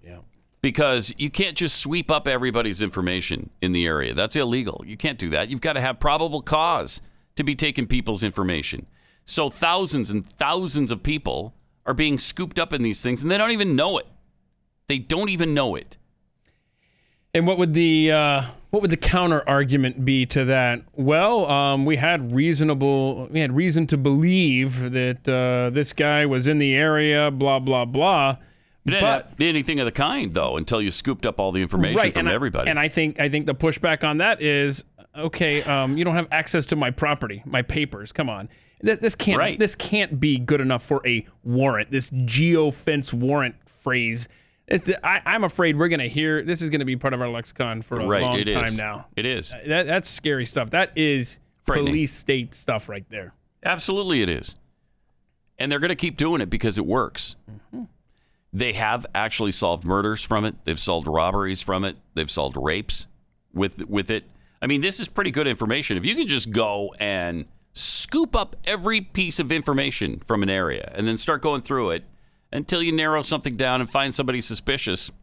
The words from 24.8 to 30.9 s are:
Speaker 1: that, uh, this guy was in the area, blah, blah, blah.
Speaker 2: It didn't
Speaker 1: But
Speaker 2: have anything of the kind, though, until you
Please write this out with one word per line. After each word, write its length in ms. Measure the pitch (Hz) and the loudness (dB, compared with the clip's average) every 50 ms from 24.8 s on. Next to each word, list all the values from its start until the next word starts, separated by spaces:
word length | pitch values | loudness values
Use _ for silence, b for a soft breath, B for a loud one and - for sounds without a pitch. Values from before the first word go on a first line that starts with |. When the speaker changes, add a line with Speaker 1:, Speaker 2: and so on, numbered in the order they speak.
| 127 123 | -4 -2
Speaker 1:
that, 360 | 127 127 127 127 127 123 _ - | 0 0 0 0 -2 -2 _ 0
uh, 420 | 131 127 127 127 123 123 123 123 123 | 2 2 2 2 2 2 0 2 2
this 180 | 147 143 - | 0 0 -2
guy 320 | - - 147 147 147 147 147 | 0 0 2 2 4 4 2
was 220 | 147 135 127 123 | 2 2 2 2
in 120 | 143 151 151 | 4 4 4
the 160 | 143 139 131 | 4 4 4
area, 560 | 135 151 156 156 151 151 151 147 147 147 147 | 4 4 4 4 4 4 4 4 4 2 2
blah, 280 | 139 131 139 139 135 135 | 2 2 2 2 2 2
blah, 260 | 127 135 131 127 123 | 2 2 2 2 0
blah. 520 | 120 123 135 156 190 190 156 139 135 135 - b b b b b b b b _ | 0 0 2 4 4 4 4 4 2 0 -2 b b b b b b b b _
Speaker 2:
It 40 | - | 0
didn't 120 | 165 196 | 0 2
Speaker 1:
But 240 | 190 220 226 - - - | 2 2 2 0 -4 -8
Speaker 2:
have 100 | - - | -2 0
anything 400 | - 170 160 151 135 160 160 143 | 0 2 2 0 0 0 0 0
of 40 | 127 | 0
the 80 | 117 | 0
kind, 400 | - - 139 156 277 285 - 98 | 0 0 0 0 0 -2 -4 -2
though, 240 | 82 90 73 64 64 | -2 0 0 0 -2
until 240 | 78 80 - 120 110 | -4 -2 0 0 0
you 100 | 107 98 | 0 0